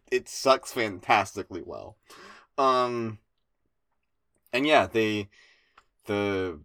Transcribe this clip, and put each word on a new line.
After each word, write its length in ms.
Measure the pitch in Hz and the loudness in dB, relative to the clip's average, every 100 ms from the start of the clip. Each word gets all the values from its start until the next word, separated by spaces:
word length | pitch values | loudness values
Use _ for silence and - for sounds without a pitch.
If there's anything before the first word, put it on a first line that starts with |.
| - | -4
it 200 | 127 - | -6 -6
sucks 420 | - 135 131 - | -2 2 2 0
fantastically 880 | 127 107 90 - 113 95 101 - 92 76 | -4 -4 -4 2 2 2 -8 -10 -10 -12
well. 320 | 58 50 - _ - - - _ - | -14 -16 -20 _ -20 -20 -20 _ 0
Um, 600 | 135 127 123 120 113 107 _ _ _ _ _ _ _ _ _ _ _ _ - | 2 2 0 -2 -6 -10 _ _ _ _ _ _ _ _ _ _ _ _ -6
and 120 | 127 147 | -2 4
yeah, 220 | 143 92 | 4 4
they, 400 | 113 107 107 101 _ _ _ _ _ _ _ - | 2 2 0 -6 _ _ _ _ _ _ _ -4
the, 540 | 104 101 95 92 76 | -2 0 -2 -4 -8